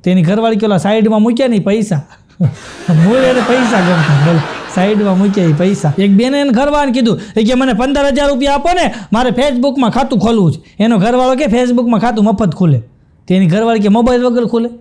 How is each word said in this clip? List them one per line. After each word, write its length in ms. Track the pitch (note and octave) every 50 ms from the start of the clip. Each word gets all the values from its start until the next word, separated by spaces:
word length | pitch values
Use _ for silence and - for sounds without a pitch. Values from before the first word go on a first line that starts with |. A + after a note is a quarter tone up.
| -
તો 60 | F3+
એની 120 | F#3 F#3
ઘરવાળી 340 | E3 E3+ G3+ A3 A3+ A3+ A3+
કે, 100 | G3+ A3
"ઓલા 100 | G#3+ G3+
સાઈડમાં 460 | E3+ D3 G3 G#3+ A3+ G#3 A3 A3 G#3+
મૂક્યા 260 | G#3+ A3+ A#3 A#3+ C4+ B3
ને 80 | A#3
ઈ 20 | G3
પૈસા." 440 | - G3 G3+ A3+ G#3 G#3+ F#3 C#3 - _ - _ _ _ _
<laughs> 100 | - F3+ - - - - - - - - - E3+ D#3 E3
મૂળ 120 | G3 A#3
એને 240 | C4 C4 B3+ B3+ B3
પૈસા 400 | G#3+ A3+ B3 C4 B3 A3 A#3+ G3
ગમતા, 460 | F3 F3 F3+ E3 D3+ D3 D3 C#3 D3
બોલ, 120 | E3 E3+ D#3+ D3 - - - - - -
સાઈડમાં 440 | F#3 F3+ G3+ G#3+ G#3 G#3 G3+ F#3 F#3
મૂક્યા 260 | G3+ G#3 G3 G3+ F3+
ઈ 80 | E3
પૈસા. 400 | D3+ D3 F3 F#3+ G3+ - - D3+ C#3+ F#3+
એક 120 | G3 G3+
બેને 300 | G3 G3 A#3 C4 C#4 C#4+
એને 100 | C#4+ C#4
ઘરવાળાને 420 | A3+ A#3+ C#4 D4 D4 D4 C#4+ C4+
કીધું, 280 | A3+ C4+ A#3+ A#3 F3 - - - -
એ 80 | A3 A3
કે, 100 | G#3+ B3+
"મને 180 | B3+ C4+ C4
પંદર 340 | A#3 G3+ B3 C#4 C#4 C#4+ C#4
હજાર 220 | C#4 B3 C#4+ C#4+ C#4+
રૂપિયા 260 | C#4+ A#3+ C#4 C#4 C#4+
આપો 140 | C#4+ C#4+ E4+
ને, 220 | F4+ F4+ D#4+ A3+ - - F#3+ -
મારે 180 | G3+ A3+ B3+ B3+
Facebook-માં 600 | G3 A#3+ C#4 D4 B3+ A#3+ B3+ C#4+ B3 C#4 B3+ G#3+
ખાતું 280 | - A#3+ C#4 - C4+ G3
ખોલવું 340 | E3+ A#3 A#3 A3 F#3 D#3
છે." 100 | C#3+ - - - _ -
એનો 200 | G3+ A#3 A#3 F#3+
ઘરવાળો 360 | F3+ A#3 A#3+ B3+ B3+ B3+ C4
કે, 100 | B3+ D#4
"Facebook-માં 560 | A#3 G#3+ B3 B3+ B3 B3 B3 A#3+ A#3+ A#3+ G#3
ખાતું 240 | A3+ B3 A3+ G#3+ G3+
મફત 300 | A3 G#3+ G#3+ A#3 F3 D3
ખુલે." 240 | - F#3 E3 C#3 A#2 A2+ - _ _ _ _ _ _ _ -
તો 60 | F3+
એની 120 | F#3+ F#3+
ઘરવાળી 340 | E3 E3+ G#3+ A3+ A#3 A3+ A3
કે, 80 | G3+ G#3
"મોબાઈલ 340 | G3+ A#3 A3+ B3+ B3 A#3+
વગર 240 | B3 B3 A#3 B3 A#3
ખુલે?" 220 | G3+ A#3 A3+ A#3 A#3+ - -